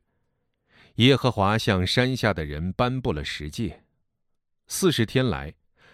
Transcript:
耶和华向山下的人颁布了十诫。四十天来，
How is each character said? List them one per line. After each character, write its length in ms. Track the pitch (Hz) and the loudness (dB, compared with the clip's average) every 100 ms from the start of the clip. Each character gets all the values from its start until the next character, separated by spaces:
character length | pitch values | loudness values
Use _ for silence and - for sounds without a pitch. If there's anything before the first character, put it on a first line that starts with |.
| _ _ _ _ _ _ _ _ - - | _ _ _ _ _ _ _ _ -8 4
耶 180 | 120 | 6
和 160 | 135 127 | 6 2
华 260 | 107 98 110 | 2 2 2
向 300 | - 95 92 | 2 0 2
山 300 | - 127 131 | 0 0 0
下 180 | 113 | -2
的 100 | 87 | -2
人 280 | 76 73 87 | -4 -6 -6
颁 280 | 92 123 131 | -2 -2 -2
布 120 | 123 | -4
了 120 | 78 | -6
十 240 | 71 - 76 | -6 -8 -10
诫。 360 | - 107 - _ _ _ _ _ _ _ _ - | -6 -8 -8 _ _ _ _ _ _ _ _ -12
四 240 | - 190 | 0 0
十 160 | 143 110 | 2 0
天 200 | 131 127 | 0 0
来， 280 | 73 71 - _ _ _ | -2 -8 -16 _ _ _